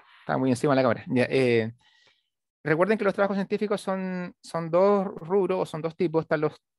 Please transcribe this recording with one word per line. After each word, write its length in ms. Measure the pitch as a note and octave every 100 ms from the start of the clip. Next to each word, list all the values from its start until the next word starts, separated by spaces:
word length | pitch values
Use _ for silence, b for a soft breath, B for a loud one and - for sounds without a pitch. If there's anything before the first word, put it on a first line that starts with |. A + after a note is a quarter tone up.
| _ -
está 180 | - C#3
muy 120 | C3
encima 240 | A#2+ D3+
de 20 | C3+
la 60 |
cámara, 220 | B2+ G#2+ -
ya, 180 | B2+ A#2+
eh, 440 | C3+ B2+ A#2 A2+ - b b b b b _ _ _
recuerden 340 | D3 D#3 F#3+ G#3+
que 80 |
los 100 | G3+
trabajos 220 | G3 G3+ G3+
científicos 440 | F#3+ G3+ G#3 G3+
son, 540 | - F#3+ F#3 F#3 F3+ -
son 300 | - E3 E3
dos 360 | E3+ G3+ G3+ F#3+
rubros 540 | - D#3+ G3+ F3+ F#3
o 60 | E3
son 160 | D#3+
dos 140 | D#3+ -
tipos, 260 | E3+ D#3+
están 200 | D#3+ D#3
los, 200 | D3+ - _